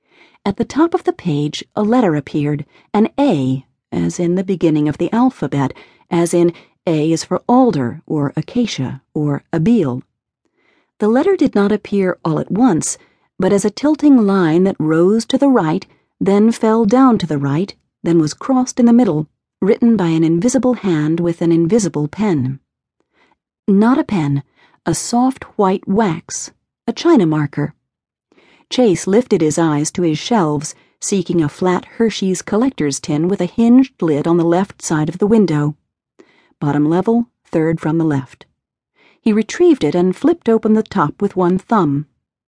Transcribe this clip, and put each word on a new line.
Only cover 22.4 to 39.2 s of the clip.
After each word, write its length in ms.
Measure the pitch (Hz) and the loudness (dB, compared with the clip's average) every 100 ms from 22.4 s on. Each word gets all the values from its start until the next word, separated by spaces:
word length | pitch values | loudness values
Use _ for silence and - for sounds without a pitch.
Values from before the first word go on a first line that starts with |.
| 127 135 _ _ _ _ _ _ _ _ _ _ - | -2 -6 _ _ _ _ _ _ _ _ _ _ 0
Not 320 | 196 220 269 | 2 4 2
a 60 | |
pen, 380 | 285 202 147 143 - _ _ _ | 0 -2 -2 -4 -6 _ _ _
a 100 | - | -8
soft 500 | 165 - 240 262 262 - - | -6 -4 0 0 -2 -8 -2
white 300 | 196 196 - | 0 0 -2
wax, 640 | 196 214 160 - - - _ _ _ - | -2 0 -4 -10 -14 -14 _ _ _ -10
a 60 | |
china 320 | 233 330 311 | -2 2 4
marker. 500 | 165 156 147 - 147 - _ _ _ _ _ _ _ _ _ | 4 0 -2 -4 -6 -8 _ _ _ _ _ _ _ _ _
Chase 380 | - 240 165 - | 0 2 2 0
lifted 340 | 202 247 190 | 0 2 0
his 180 | 156 151 | 0 0
eyes 320 | 165 147 156 | 0 0 -2
to 100 | - | -2
his 160 | 170 156 | -2 -2
shelves, 560 | - 233 156 147 151 - _ _ | -2 0 0 -2 -6 -14 _ _
seeking 420 | - 202 175 175 | -4 -4 -2 -2
a 60 | 147 | -2
flat 380 | - 185 180 - - | -2 -2 -2 -4 -4
Hershey's 460 | 226 - 190 180 | -2 -2 -4 -4
collector's 580 | - 208 262 - 147 139 | -4 -2 -2 -2 -4 -4
tin 260 | - 151 170 | -4 -2 -2
with 140 | 196 | -2
a 60 | 175 | -4
hinged 560 | - 233 247 262 _ | 0 4 4 4 _
lid 240 | 165 147 165 | -2 0 0
on 100 | 170 | 0
the 80 | |
left 380 | 170 175 196 - | 2 0 -2 -6
side 260 | - 156 156 | -4 -2 -2
of 80 | 170 | -2
the 100 | 208 | 2
window. 500 | 226 180 151 147 151 _ _ _ _ _ _ _ _ | 2 2 0 -2 -6 _ _ _ _ _ _ _ _
Bottom 240 | 147 147 | -2 0
level, 460 | 151 170 190 233 233 _ _ | 0 0 0 0 -2 _ _
third 340 | 170 160 160 | -2 0 -2
from 160 | 156 165 | -2 -2
the 80 | |
left. 400 | 160 143 131 - _ _ _ _ _ _ _ _ | 0 -2 -6 -14 _ _ _ _ _ _ _ _